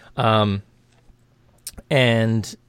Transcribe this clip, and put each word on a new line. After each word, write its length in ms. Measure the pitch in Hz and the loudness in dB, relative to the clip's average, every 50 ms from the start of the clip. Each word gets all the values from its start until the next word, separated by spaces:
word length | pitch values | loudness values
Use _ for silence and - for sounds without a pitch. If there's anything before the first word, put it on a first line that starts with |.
| - - - | -20 -14 -6
um, 480 | - 123 113 110 110 107 104 98 101 - _ _ _ _ _ _ _ _ _ - _ _ _ _ _ _ _ _ _ - - - - - - | -2 0 2 2 2 2 2 0 -4 -6 _ _ _ _ _ _ _ _ _ -20 _ _ _ _ _ _ _ _ _ -20 -18 -18 -14 -6 -2
and 640 | 156 135 127 120 117 113 113 113 113 113 104 - - - _ | 0 2 2 4 2 2 2 0 0 -2 -4 -6 -12 -20 _